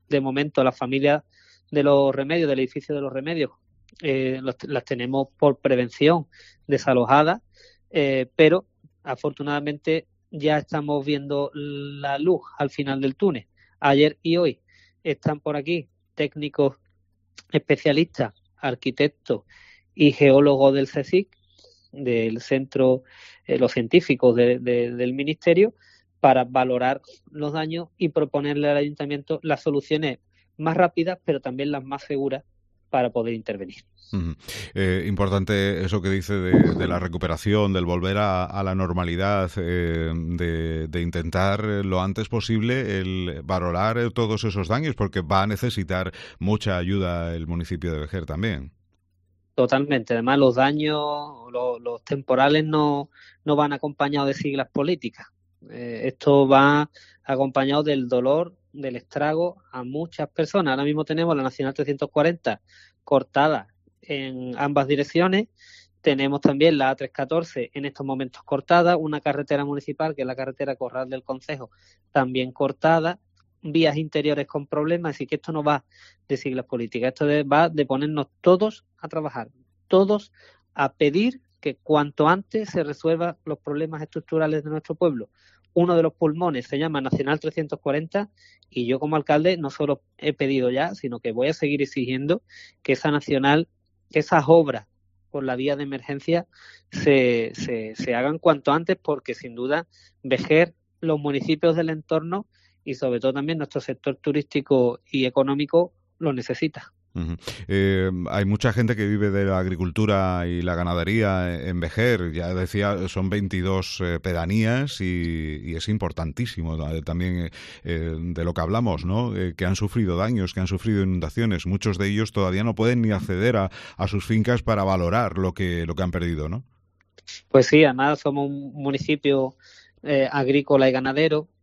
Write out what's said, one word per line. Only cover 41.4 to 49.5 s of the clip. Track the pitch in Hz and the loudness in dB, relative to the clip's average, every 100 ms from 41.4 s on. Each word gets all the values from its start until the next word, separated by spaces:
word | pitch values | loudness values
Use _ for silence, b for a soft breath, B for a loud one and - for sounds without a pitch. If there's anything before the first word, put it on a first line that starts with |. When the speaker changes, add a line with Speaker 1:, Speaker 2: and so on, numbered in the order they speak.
| 98 101 | 0 0
Speaker 2:
eh, | 107 101 | -2 -2
lo | 98 92 | -2 0
antes | 95 98 107 | -2 -4 -4
posible | 117 - 110 113 131 104 98 | -4 -2 0 0 -2 -2 -4
el | 92 92 87 71 | -4 -4 -6 -6
valorar, | 69 92 87 87 107 117 | -4 -2 -2 0 0 0
eh, | 120 | -2
todos | 120 110 107 | -2 -2 -2
esos | 113 98 85 | -2 -2 -2
daños, | 120 156 | -2 -2
porque | 117 101 98 | -2 -2 -2
va | 78 95 | 0 2
a | 101 | 2
necesitar | 101 123 98 87 92 90 B B - | -2 -4 -4 -4 -4 -4 B B -6
mucha | 92 107 107 90 | -2 0 0 -2
ayuda | 87 98 90 85 85 | 0 0 -2 -2 -4
el | 85 | -6
municipio | 80 85 82 87 85 | -4 -6 -4 -6 -4
de | 78 | -4
Vejer | 76 92 | -6 -6
también. | 71 76 110 78 69 - _ _ _ _ _ _ _ | -6 -4 -2 -4 -8 -18 _ _ _ _ _ _ _